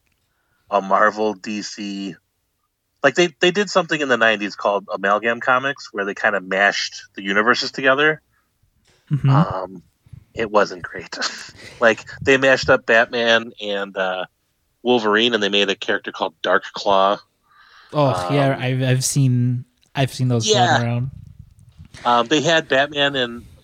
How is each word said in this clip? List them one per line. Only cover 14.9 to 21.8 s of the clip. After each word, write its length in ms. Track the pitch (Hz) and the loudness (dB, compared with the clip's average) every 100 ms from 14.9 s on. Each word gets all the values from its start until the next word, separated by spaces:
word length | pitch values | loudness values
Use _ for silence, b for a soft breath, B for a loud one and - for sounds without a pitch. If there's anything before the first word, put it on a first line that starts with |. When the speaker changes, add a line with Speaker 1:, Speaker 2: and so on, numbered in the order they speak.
| 123 107 104 120 | 2 4 2 4
Speaker 1:
and 80 | 113 | 2
they 80 | 101 | 0
made 200 | 101 98 | 2 0
a 60 | 95 | -2
character 360 | - 101 - | -2 -4 -4
called 220 | - 95 - | -6 -6 -4
Dark 220 | 92 95 - | 0 0 0
Claw. 440 | - 104 98 98 104 - _ _ b b b b | -6 0 2 2 0 -6 _ _ b b b b
Speaker 2:
Oh, 380 | 147 143 92 92 | -2 0 0 0
yeah, 240 | 143 139 131 | 0 2 0
Speaker 1:
Um, 60 | |
Speaker 2:
I've, 220 | 127 131 | -2 -2
I've 200 | 131 127 127 | 0 0 0
seen, 600 | 147 135 123 123 123 - _ _ - | 2 2 4 2 -2 -6 _ _ -4
I've 180 | 127 | -2
seen 140 | - 127 | -2 0
those 180 | 120 110 | 0 2
floating 180 | - | 2
Speaker 1:
Yeah. 200 | 175 143 | 4 2
Speaker 2:
around. 280 | 117 120 131 - - - - _ - - | 0 -2 -4 -8 -18 -20 -20 _ -20 -20